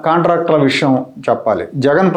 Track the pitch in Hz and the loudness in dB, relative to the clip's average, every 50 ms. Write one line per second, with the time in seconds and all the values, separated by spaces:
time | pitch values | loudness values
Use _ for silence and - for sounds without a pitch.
0 | - 160 160 170 175 170 170 165 165 - 160 151 139 135 135 - 160 139 131 127 | -2 0 0 2 2 2 0 0 0 0 0 2 2 0 0 0 0 0 0 0
1 | - - - - - 123 117 - - 113 104 90 87 - - 143 127 139 143 170 | -2 -6 -14 -6 -4 -2 -2 -2 -2 -2 -2 -2 -4 -6 -6 -2 0 2 2 2
2 | 190 185 160 | 2 2 2